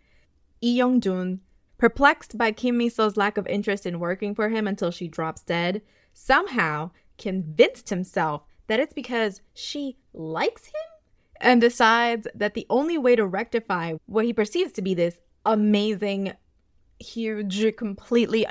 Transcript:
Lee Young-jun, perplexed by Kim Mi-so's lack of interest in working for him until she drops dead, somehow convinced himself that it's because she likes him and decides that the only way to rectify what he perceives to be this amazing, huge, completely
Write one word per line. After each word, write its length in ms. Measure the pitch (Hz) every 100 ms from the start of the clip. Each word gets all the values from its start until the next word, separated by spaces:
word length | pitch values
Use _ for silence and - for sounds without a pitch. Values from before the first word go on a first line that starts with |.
| _ _ _ _ _ -
Lee 120 | 240
Young-jun, 680 | 240 247 254 202 185 180 185 _ _ _ -
perplexed 600 | 233 - 277 311 - 214
by 140 | 226
Kim 260 | 214 247 240
Mi-so's 400 | 240 - 214 208
lack 200 | 202 208
of 100 | 185
interest 380 | 202 220 196 185
in 140 | 175
working 340 | 170 190 202
for 160 | 208 214
him 180 | 220 208
until 240 | 202 175
she 160 | 175 175
drops 340 | 160 160 -
dead, 380 | - 170 175 208 - _ _
somehow 800 | - - 269 392 247 165 151 165 _ _ _
convinced 720 | 208 190 156 151 285 - -
himself 540 | 180 185 - 160 151 _ _ -
that 120 | 220
it's 140 | 311
because 480 | - 240 240 214 190 _
she 440 | - - 294 277 247 _
likes 540 | - 160 160 311 - -
him 60 | 605 640 - _ _ _ -
and 200 | 240 247
decides 640 | 233 240 226 233 240 233 -
that 200 | - 208
the 120 | 220 -
only 280 | 240 302 330
way 180 | 247 240
to 100 | 196
rectify 680 | 190 233 233 226 180 165 160 -
what 200 | 202 233
he 80 |
perceives 380 | 233 208 339 359
to 100 | -
be 120 | 190
this 260 | 180 170 170 _ _ 208
amazing, 880 | 214 208 208 208 202 208 196 190 - _ _ _ _ _ _
huge, 760 | - 233 220 214 202 190 220 214
completely 680 | 220 202 - 240 226 226 208